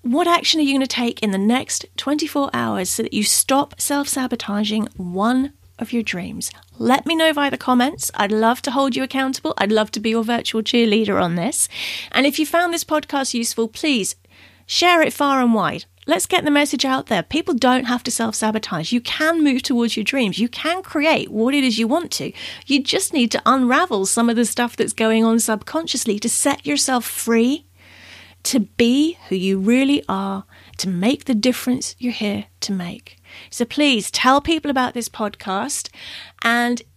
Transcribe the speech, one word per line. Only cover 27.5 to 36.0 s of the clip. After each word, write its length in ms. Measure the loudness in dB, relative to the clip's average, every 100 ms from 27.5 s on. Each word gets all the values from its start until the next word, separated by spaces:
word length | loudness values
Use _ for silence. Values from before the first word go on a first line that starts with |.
| 0 -6 _ -20 -20 -20 -20 -20 _
to 180 | -2 0
be 560 | 0 2 4 4 2 -2 -4
who 80 | -2
you 240 | 0 0
really 420 | 4 4 4 2 0
are, 380 | -4 -4 -6 -10 -20 -20 -8
to 100 | -4
make 380 | 0 0 0 0
the 100 | 0
difference 640 | 2 0 -2 -2 -4 -6
you're 140 | -6
here 320 | -4 -4 -4 -8 _
to 100 | -6
make. 460 | -4 -6 -10 -18 -20 -20 -20 -16
So 160 | -6 -4
please 440 | 2 2 2 -2
tell 300 | 2 4 4
people 320 | 2 -2 0
about 220 | -2 -2
this 160 | -4 -10
podcast 800 | -6 -6 -6 -6 -6 -4 -8 -10 -16